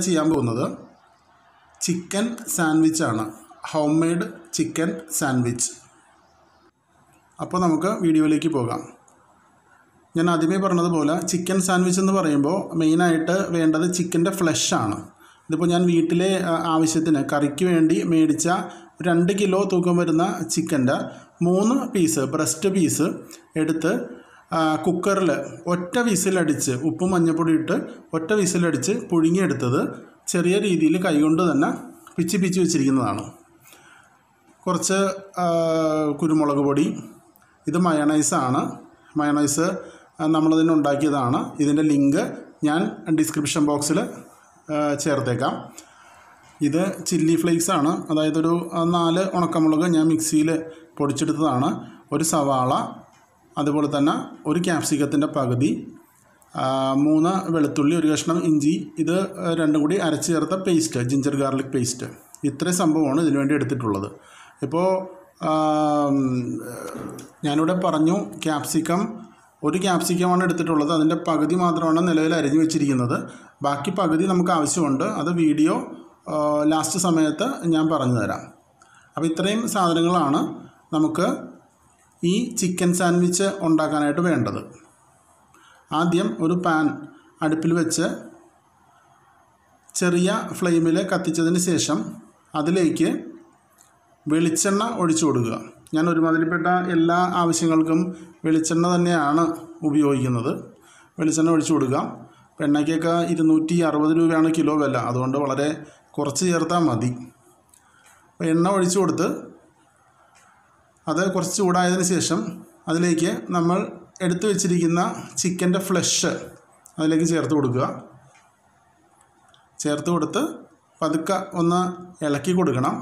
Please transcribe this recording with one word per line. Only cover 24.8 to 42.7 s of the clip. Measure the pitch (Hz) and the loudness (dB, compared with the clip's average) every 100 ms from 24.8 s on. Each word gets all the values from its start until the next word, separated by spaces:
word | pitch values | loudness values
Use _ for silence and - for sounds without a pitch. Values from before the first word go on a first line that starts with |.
| 180 | -2
കുക്കറിൽ | 165 202 196 175 135 - - 175 | 0 0 0 0 -2 -6 -10 -4
ഒറ്റ | 175 175 247 240 | -4 -2 -2 0
വിസിലടിച്ച് | 180 190 185 156 139 135 127 156 | 0 0 0 0 0 -2 -2 -2
ഉപ്പും | - 180 | -2 0
മഞ്ഞൾപ്പൊടി | 180 165 160 160 156 | 2 2 2 2 2
ഇട്ട് | 160 214 - - - 160 | 2 -4 -4 -14 -8 -6
ഒറ്റ | 160 214 | -2 0
വിസിലടിച്ച് | 185 175 170 139 131 233 - | 2 2 0 0 -2 -4 0
പുഴുങ്ങിയെടുത്തത് | 170 160 180 175 127 123 143 269 - - - - | 2 4 2 0 0 0 0 -2 -6 -18 -16 -4
ചെറിയ | 180 175 202 208 | 0 2 2 2
രീതിയിൽ | 170 156 180 185 | 2 2 2 2
കൈകൊണ്ട് | 147 156 160 185 | 2 2 2 2
തന്നെ | 139 202 - - - - - | 2 0 -2 -10 -20 -14 -4
പിച്ചി | 170 202 | -2 0
പിച്ചി | 180 180 | 0 2
വെച്ചിരിക്കുന്നതാണ്. | 170 151 135 135 110 104 104 - _ _ - - - - _ _ _ _ _ _ 185 | 0 2 2 2 0 -4 -8 -16 _ _ -20 -20 -20 -20 _ _ _ _ _ _ -4
കുറച്ച്, | 175 - 190 196 190 - - | -2 0 0 0 -4 -10 -4
ആ, | 175 170 165 160 160 156 151 143 | 0 0 2 2 0 0 -2 0
കുരുമുളക് | 160 156 147 143 143 | 0 2 2 2 2
പൊടി, | 143 196 - - - _ _ _ _ 156 | 2 0 -2 -12 -20 _ _ _ _ -4
ഇത് | 165 180 | 2 2
മയണൈസാണ്. | 151 147 156 143 170 127 139 - - - - _ 151 | 2 2 2 2 0 0 0 -2 -10 -18 -20 _ -2
മയണൈസ്, | 147 147 147 - 175 185 - - - - | 0 2 2 2 0 -2 -10 -20 -20 -4
ആ, | 156 160 | 0 2
നമ്മളതിന് | 160 160 165 156 | 4 4 4 4
ഉണ്ടാക്കിയതാണ്. | 143 139 151 143 123 165 - - | 2 2 2 0 0 -2 -4 -2
ഇതിൻ്റെ | 147 147 156 | 0 2 4
ലിങ്ക് | 143 139 160 262 - - - | 4 4 2 0 -6 -16 -4
ഞാൻ | 151 | 0